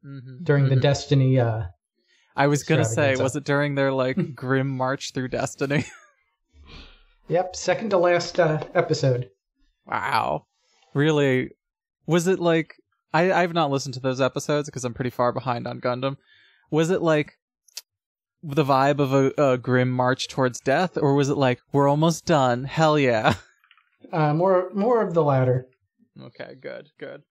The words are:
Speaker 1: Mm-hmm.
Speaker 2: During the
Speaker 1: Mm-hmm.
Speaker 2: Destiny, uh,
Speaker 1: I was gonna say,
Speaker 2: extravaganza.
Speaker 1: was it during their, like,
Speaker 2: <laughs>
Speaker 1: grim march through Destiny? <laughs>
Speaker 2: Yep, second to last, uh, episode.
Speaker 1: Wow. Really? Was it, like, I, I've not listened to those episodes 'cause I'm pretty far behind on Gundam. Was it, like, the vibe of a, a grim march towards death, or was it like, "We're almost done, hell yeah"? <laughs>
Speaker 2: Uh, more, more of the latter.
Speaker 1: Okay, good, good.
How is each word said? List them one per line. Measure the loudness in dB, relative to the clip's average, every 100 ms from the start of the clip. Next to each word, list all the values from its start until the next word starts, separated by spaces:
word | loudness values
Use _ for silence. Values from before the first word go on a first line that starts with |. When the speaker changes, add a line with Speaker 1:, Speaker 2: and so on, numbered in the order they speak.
| -16
Speaker 1:
Mm-hmm. | -16 -16 -14
Speaker 2:
During | 0 4 4
the |
Speaker 1:
Mm-hmm. | 4
Speaker 2:
Destiny, | 2 0 2 2 4 4
uh, | 2 -2 -8 -12 _ _ _ _ _ 0
Speaker 1:
I | 2
was | 2
gonna | 0 0 2
say, | 2 2
Speaker 2:
extravaganza. | 2
Speaker 1:
was | 0 -2
it |
during | -2 0 0 0
their, | 0
like, | 2 0 0 -4
Speaker 2:
<laughs> | -4
Speaker 1:
grim | 0 0 0
march | -2 -4 -4 -6
through | -6 -4
Destiny? | -4 -6 -4 -2 -2 -2
<laughs> | -12 _ _ _ _ _ _ -20 -20 -20 -20 _ _ _
Speaker 2:
Yep, | -2 -2 -6
second | -4 -4 0
to | 0
last, | 2 0 -2 0
uh, | 0 0 -4 -2
episode. | -2 0 0 0 -4 _ _ _ _ _ -8
Speaker 1:
Wow. | -6 -2 -2 0 -4 _ _ _ _ _
Really? | 0 2 2 2 0 -2 -12 _ _ _ _ -2
Was | -2 0
it, | 0
like, | 2 0 -2 -12 _ _ _ 0
I, | 2
I've | 2 0 0
not | 0
listened | -2 -4 -6
to |
those | -4 0
episodes | -2 -2 -4 -4 -4
'cause | -8 -8
I'm |
pretty | -6 -6
far | -2 -2
behind | -2 -6 -6 -6
on | -6
Gundam. | -6 -4 -4 -6 _ _ _ _ _
Was | -2 0
it, | 0
like, | 2 0 -2 _ _ _ _ -20 _ _ _ _ _ _
the | -6 -2
vibe | 2 4 2 2
of | 2
a, | 2 2 2 0
a | 0
grim | 0 0 2
march | 0 0 0 -4
towards | -2 -2 -2
death, | -2 0 0 0
or | 0 2
was | 2
it | 2
like, | 0 0 _
"We're | 0 2
almost | 2 2 0 0
done, | 2 2 0 -4
hell | 0 2 4
yeah"? | 2 2 0 -2 -8 _ _
<laughs> | _ _ _ -8
Speaker 2:
Uh, | -2 0 2
more, | 2 2 0 -2
more | 0 2
of | 0 0
the |
latter. | 2 2 2 0 -4 _ _ _ _ -20
Speaker 1:
Okay, | -20 _ -18 -14
good, | -14 -14 -16 _
good. | -18 -18 _